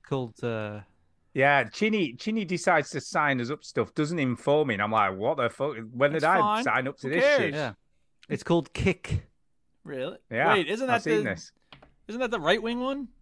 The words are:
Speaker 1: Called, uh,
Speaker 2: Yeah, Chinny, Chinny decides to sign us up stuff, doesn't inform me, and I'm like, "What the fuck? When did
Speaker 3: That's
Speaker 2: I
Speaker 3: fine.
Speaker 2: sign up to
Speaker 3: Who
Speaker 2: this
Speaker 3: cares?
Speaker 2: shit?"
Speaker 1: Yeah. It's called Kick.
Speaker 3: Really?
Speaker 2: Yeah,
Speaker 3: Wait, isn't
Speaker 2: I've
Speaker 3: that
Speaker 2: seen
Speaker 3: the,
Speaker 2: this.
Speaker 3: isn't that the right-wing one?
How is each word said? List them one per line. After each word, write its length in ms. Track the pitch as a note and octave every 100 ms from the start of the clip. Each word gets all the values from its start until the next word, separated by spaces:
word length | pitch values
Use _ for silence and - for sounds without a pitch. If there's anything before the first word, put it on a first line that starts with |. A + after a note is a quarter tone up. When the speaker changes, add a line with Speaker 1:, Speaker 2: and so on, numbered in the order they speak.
Speaker 1:
Called, 400 | - C#3 A#2+ -
uh, 380 | A#2+ A2+ G#2+ G#2 G2+ _ _ _ _
Speaker 2:
Yeah, 300 | B2+ C3+ C#3+
Chinny, 500 | A2+ - G#3+ G#3+ D3+
Chinny 320 | A#2+ - A3 F3
decides 460 | F3+ - E3 C#3+
to 100 | D3+
sign 400 | - E3+ D3 C3+
us 80 | A#2+
up 140 | D3+
stuff, 300 | - - G#2+ -
doesn't 240 | D3+ E3+
inform 480 | C3 A#2 - D3 D3
me, 80 | G2+
and 80 |
I'm 80 | G#2
like, 260 | A2 G2 F#2+
"What 200 | A#2 D3+
the 120 | A#2
fuck? 260 | - C#3 A2+ A2+
When 200 | B2 C#3+
did 100 | D#3
Speaker 3:
That's 160 | D#3 F#3
Speaker 2:
I 20 |
Speaker 3:
fine. 240 | G#3 G#3+
Speaker 2:
sign 240 | A#3+ A#2 B2+
up 100 | C#3
to 80 | C3
Speaker 3:
Who 60 | D#3+
Speaker 2:
this 80 |
Speaker 3:
cares? 160 | C#4 C#4+
Speaker 2:
shit?" 120 | F#3 D3
Speaker 1:
Yeah. 180 | C3 G2 _ _ _ _ -
It's 140 | D3
called 280 | - E3+ C3+
Kick. 540 | - G3 F3 - - - _ _ _ _ _
Speaker 3:
Really? 340 | - C3+ C#3 - _
Speaker 2:
Yeah, 220 | A#2 D#3+
Speaker 3:
Wait, 140 | E3+ D#3
isn't 220 | G#3+ C4
Speaker 2:
I've 140 | A#3
Speaker 3:
that 60 | -
Speaker 2:
seen 140 | G#3+
Speaker 3:
the, 80 | A#2+
Speaker 2:
this. 200 | F#2 - _ _ - - _ -
Speaker 3:
isn't 140 | A3+
that 100 | B3
the 80 | A3+
right-wing 400 | D3+ A3 A3+ A#3+
one? 280 | B3+ C#4 B3+ _